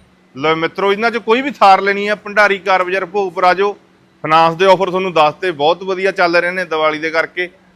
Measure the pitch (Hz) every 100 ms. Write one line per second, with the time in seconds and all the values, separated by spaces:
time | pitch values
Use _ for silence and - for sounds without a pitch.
0 | _ _ _ 127 151 160 160 190 196 202
1 | 226 226 220 240 269 214 202 190 196 202
2 | 202 208 208 202 202 196 190 185 180 190
3 | 175 202 190 170 180 180 202 196 _ _
4 | _ _ 147 160 165 165 190 180 190 180
5 | 190 160 151 147 185 147 147 175 190 185
6 | 190 190 175 170 175 185 175 156 156 151
7 | 160 160 156 180 175 _ _